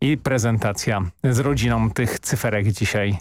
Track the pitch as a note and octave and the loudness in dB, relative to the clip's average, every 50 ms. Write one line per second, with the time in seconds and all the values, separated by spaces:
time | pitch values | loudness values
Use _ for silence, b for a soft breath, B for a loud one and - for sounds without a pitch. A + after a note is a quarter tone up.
0 | - C3+ D3+ B2 - C#3+ C3 B2+ A2 A#2 A2+ A2 - G#2+ G2+ - - - A2 G2+ | 0 0 0 0 0 0 0 2 2 2 0 0 0 -2 -2 -2 -2 -2 0 0
1 | F2+ F2 - _ - C3+ B2+ A#2+ C3+ C#3 C#3+ B2+ A2+ B2 A#2 A2+ A2 A2 - - | -2 -4 -6 _ 0 0 2 2 2 2 0 0 2 2 2 2 2 0 0 0
2 | B2 A#2 - - - - - B2 - A#2+ G#2+ G#2 G2+ G#2 G2+ - G#2+ G2 - G#2+ | -2 -2 -2 -4 -4 -4 -4 -2 0 0 0 0 0 0 0 0 -2 -2 0 0
3 | G2+ G2+ F#2+ E2+ | 0 0 -2 -4